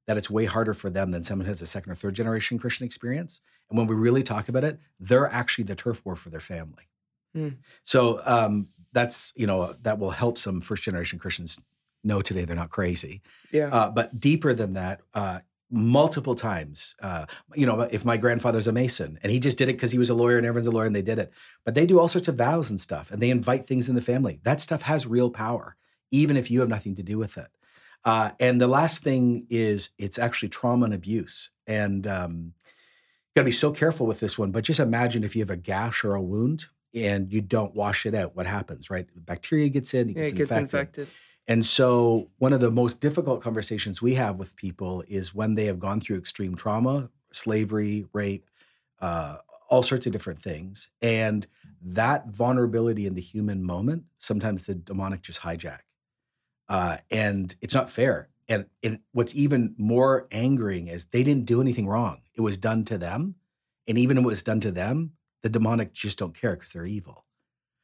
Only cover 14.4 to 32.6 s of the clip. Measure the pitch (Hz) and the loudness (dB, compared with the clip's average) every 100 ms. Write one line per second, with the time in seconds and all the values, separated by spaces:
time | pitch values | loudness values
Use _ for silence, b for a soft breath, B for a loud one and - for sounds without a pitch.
14.4 | 151 113 101 95 92 101 _ 107 98 90 | 2 0 -2 -4 -6 -8 _ -6 -6 -6
15.4 | - _ - 117 113 135 160 151 131 120 | -14 _ -6 0 4 6 4 2 -4 -4
16.4 | 113 87 73 73 - - 98 85 80 B | -4 -4 -6 -10 -10 -10 -8 -8 -10 B
17.4 | B 147 127 110 117 107 117 113 120 117 | B 0 2 2 0 0 0 2 2 2
18.4 | 120 113 110 113 127 - 78 78 101 120 | 0 0 2 0 0 -2 -6 -6 0 2
19.4 | 135 - 131 123 120 123 120 117 120 120 | 2 2 2 0 0 2 2 4 4 4
20.4 | 117 117 117 113 110 104 98 110 - B | 2 0 0 2 2 0 0 -2 -4 B
21.4 | B B - 123 175 180 170 185 175 123 | B B -2 2 6 8 6 2 0 2
22.4 | 120 165 120 98 - 80 - 104 123 123 | 2 2 0 -4 -6 -8 -8 0 2 4
23.4 | 120 131 - 127 120 123 120 127 120 78 | 2 0 0 -2 0 0 2 2 0 0
24.4 | 123 143 - 160 135 156 123 120 123 120 | 0 0 0 -2 0 0 2 2 2 0
25.4 | 117 120 - - _ _ _ 135 151 139 | -4 -4 -8 -20 _ _ _ 4 4 4
26.4 | 120 123 127 104 101 95 92 107 107 - | 2 2 2 0 -4 -8 -6 -4 -4 -8
27.4 | - _ b b b b 113 113 104 - | -16 _ b b b b 2 2 2 2
28.4 | 123 123 123 135 160 - 147 131 123 120 | 4 6 6 4 4 0 0 2 4 2
29.4 | - 117 110 101 - - 101 - 117 - | 0 0 2 0 -2 -6 -6 -2 -2 -2
30.4 | 101 - 120 123 117 98 90 110 85 - | -6 -2 0 2 2 0 -2 -4 -2 -6
31.4 | - _ - 107 101 98 101 95 87 85 | -6 _ -4 -2 0 -2 -2 -4 -4 -6
32.4 | 85 - | -10 -16